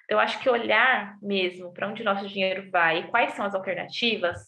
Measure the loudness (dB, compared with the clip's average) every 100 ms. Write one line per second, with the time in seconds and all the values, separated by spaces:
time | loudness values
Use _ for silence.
0 | -2 2 2 0 2 2 2 4 4 2
1 | -2 -10 -4 0 0 -2 -12 -8 -6 -2
2 | 0 0 -2 -2 -2 -2 -2 2 4 2
3 | 2 2 2 0 -4 -2 -4 -6 -6 -2
4 | 0 2 0 -4